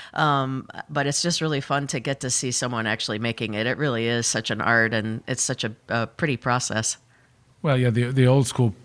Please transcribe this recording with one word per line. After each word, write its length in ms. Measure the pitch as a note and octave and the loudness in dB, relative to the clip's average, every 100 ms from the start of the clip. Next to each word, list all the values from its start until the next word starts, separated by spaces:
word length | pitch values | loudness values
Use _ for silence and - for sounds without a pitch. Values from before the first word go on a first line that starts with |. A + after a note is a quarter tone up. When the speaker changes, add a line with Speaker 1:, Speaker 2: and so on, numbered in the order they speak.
| - | -8
Speaker 1:
um, 540 | - D3+ C#3 C3 C3 - - - | 0 2 2 0 -4 -8 -14 -6
but 180 | D3 C#3 | -2 -2
it's 140 | C#3+ | 0
just 180 | F3 E3 | -2 -2
really 200 | D#3+ C#3+ | -2 -2
fun 260 | - C#3 C#3+ | -2 -4 -2
to 120 | B2+ | -4
get 200 | B2+ C3 | -4 -4
to 100 | B2+ | -2
see 200 | - B2+ | -2 -2
someone 360 | - B2 A#2+ A2 | -2 -2 -2 -2
actually 320 | A2 - G#2+ | -2 -2 -2
making 360 | A#2 A2+ A2+ | -2 -2 -4
it. 120 | G#2+ A#2 | -2 -2
It 100 | B2+ | 0
really 300 | D3 A#2 A#2 | -2 0 0
is 200 | A#2 A2+ | 0 0
such 240 | A2 - | -2 -2
an 100 | G#2+ | -2
art, 340 | A2+ A#2 A2+ | 2 4 4
and 280 | A2+ A2 A2+ - | 2 -2 -4 -4
it's 140 | B2+ | -4
such 220 | - B2+ | -2 -4
a, 100 | A2 G#2+ - | -6 -8 -4
a 160 | A#2 A2+ | -4 -4
pretty 300 | - D#3+ A#2+ | -4 -4 -2
process. 580 | B2+ B2 - G#2+ A2 - _ _ _ _ _ _ | 0 0 0 -4 -4 -6 _ _ _ _ _ _
Speaker 2:
Well, 140 | D#3 C3 | 0 4
yeah, 120 | B2 | 4
the, 140 | A2+ B2 | 2 2
the 160 | C3+ B2+ | 4 6
old 200 | C#3 B2+ | 6 4
school, 280 | - A#2+ - | 2 2 0